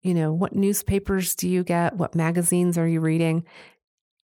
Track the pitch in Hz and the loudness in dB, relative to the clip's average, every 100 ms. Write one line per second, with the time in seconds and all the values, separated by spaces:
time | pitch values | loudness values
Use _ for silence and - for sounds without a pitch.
0 | 185 175 156 160 190 - 196 202 - 196 | 0 0 0 0 -2 0 0 0 -2 -2
1 | 196 190 180 - 180 180 175 170 170 190 | 0 -2 -2 -4 -2 0 0 0 0 -2
2 | 165 165 160 170 170 180 175 170 165 165 | -2 0 0 0 0 2 2 2 0 2
3 | 160 165 165 160 165 - - _ _ _ | 2 2 2 0 -4 -20 -20 _ _ _
4 | _ _ | _ _